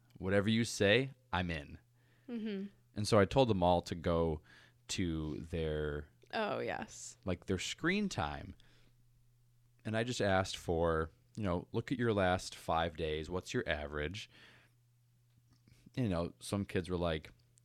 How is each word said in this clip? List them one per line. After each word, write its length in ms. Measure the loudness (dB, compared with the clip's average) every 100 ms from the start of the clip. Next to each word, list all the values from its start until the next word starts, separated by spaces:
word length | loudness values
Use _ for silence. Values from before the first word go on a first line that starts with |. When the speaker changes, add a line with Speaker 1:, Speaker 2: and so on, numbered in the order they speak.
| _ -8
Speaker 1:
Whatever 320 | 2 2 4
you 160 | 2 2
say, 460 | 2 4 4 2 -6 _
I'm 180 | -2 -2
in." 260 | -4 -8 -16 _ _ _ _ -10
Speaker 2:
Mm-hmm. 340 | -6 -4 -6 -8 -14 _ -6
Speaker 1:
And 100 | 4
so 100 | 4
I 60 | 6
told 220 | 4 4
them 160 | 4
all 180 | 4 4
to 120 | 0 -4
go 460 | 0 2 2 0 -8 -20 -20 _ -8
to 560 | -2 0 0 -4 -6 -6
their 560 | -4 -2 -2 -2 -4 -10 _ -8
Speaker 2:
Oh, 260 | -4 -4 -4
yes. 560 | -4 -6 -8 -12 -16 -10
Speaker 1:
like, 220 | -6 -6 -2
their 140 | -2
screen 500 | -2 -2 0 0 -2
time. 460 | -2 -4 -4 -10 -16 -20 -20 -20 _ _ _ _ _ _ _ _ _ -4
And 100 | -2
I 80 |
just 180 | -2 0
asked 360 | 2 4 2 -4
for, 540 | -2 2 4 2 0 -6 _ -6
you 80 |
know, 240 | -2 -2 -2
"Look 200 | -4 -2
at 60 | 0
your 160 | 2
last 420 | 4 4 2 0 -10
five 400 | 0 2 2 -2
days. 320 | -2 -2 -4
What's 240 | -6 -4
your 100 | -4 -2
average?" 640 | -4 -4 -4 -4 -6 -12 -18 -20 -20 _ _ _ _ _ _ _ _ _ _ _ -20 -10 -2
You 140 | 0
know, 220 | 2 -2 -6
some 260 | -4 -4 -2
kids 240 | -4 -2
were 80 | 0
like, 340 | 0 -2 -4 -18 _ _